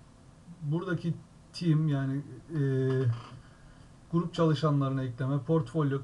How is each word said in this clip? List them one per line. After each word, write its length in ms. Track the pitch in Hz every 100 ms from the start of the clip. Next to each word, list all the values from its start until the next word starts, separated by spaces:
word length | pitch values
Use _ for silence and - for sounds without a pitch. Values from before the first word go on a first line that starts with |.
| - - - - - -
buradaki 520 | 143 165 190 165 170 - - - -
team 360 | - 175 151 156
yani, 340 | 139 135 139 143 - -
e, 60 | 160 135 131 131 131 123 117 - - - - - - - - -
grup 220 | 165 175
çalışanlarını 680 | - 160 151 156 143 135 135
ekleme, 380 | 131 117 135 139
portfolyo, 580 | 151 165 - 160 143 139